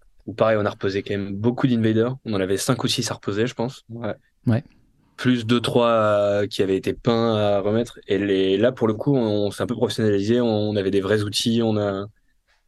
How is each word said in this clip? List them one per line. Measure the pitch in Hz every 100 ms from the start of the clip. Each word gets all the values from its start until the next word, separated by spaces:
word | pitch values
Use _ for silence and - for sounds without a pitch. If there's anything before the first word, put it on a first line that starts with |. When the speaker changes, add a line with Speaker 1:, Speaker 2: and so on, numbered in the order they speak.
| _ _ -
Speaker 1:
où |
pareil, | 107 110 110
on | 104
a |
reposé | - 101 98
quand | - 101
même | 98 101
beaucoup | 117 120 131
d'Invader. | 117 110 110 117 135 113
On | 101
en |
avait | 95 98
cinq | - 123
ou | 120
six | - 117
à | -
reposer, | - 101 123
je | -
pense. | 117 - -
Speaker 2:
Ouais. | 117 107 - _ _ -
Speaker 3:
Ouais. | 113 - _ _ _ _ -
Speaker 1:
Plus | 127 123 110
deux, | 120
trois, | 120 131 117
euh, | 113 107 104 101 101 101
qui | -
avaient | 95 95
été | 98
peints | - - 117 117 107
à | 104 101
remettre. | 101 110 120 - -
Et | 98
les, | 101 95 95 98
là, | 117
pour | 131 113
le |
coup, | 107 - 135
on, | 110 104 104
on |
s'est | -
un | 117
peu | 113
professionnalisé. | 113 - 110 101 101 120
On, | 120 107 107
on | 104
avait | 95
des | 98
vrais | 95 107
outils. | 104 107 120 113
On | 113 107
a, | 104 98 104 _ _ _ _ _